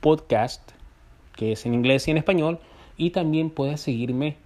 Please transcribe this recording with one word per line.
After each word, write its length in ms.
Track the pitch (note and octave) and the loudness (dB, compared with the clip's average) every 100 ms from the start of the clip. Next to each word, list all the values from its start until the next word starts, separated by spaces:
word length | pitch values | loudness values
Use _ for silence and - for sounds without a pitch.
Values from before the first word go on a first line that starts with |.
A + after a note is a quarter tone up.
podcast, 720 | D3+ D#3 - A2 A#2+ - - - - _ - - - - | 4 2 2 0 0 -6 -18 -20 -20 _ -20 -20 -20 -6
que 160 | A2 | -4
es 120 | A2 | -4
en 100 | A#2+ | -2
inglés 340 | A#2+ B2 C3+ D3+ | 0 4 2 2
y 20 | |
en 80 | D#3+ | 0
español. 400 | D#3 F#3 D#3 E3+ - - - - | 2 2 0 -4 -10 -20 -20 -4
Y 140 | E3+ | -2
también 400 | F3+ D#3+ D#3 D#3+ | 0 0 0 -2
puedes 300 | D#3 C#3 D3 | -2 -4 -4
seguirme 560 | - A#2 A#2+ B2+ D3 D3 | -4 -4 -2 -2 -4 -6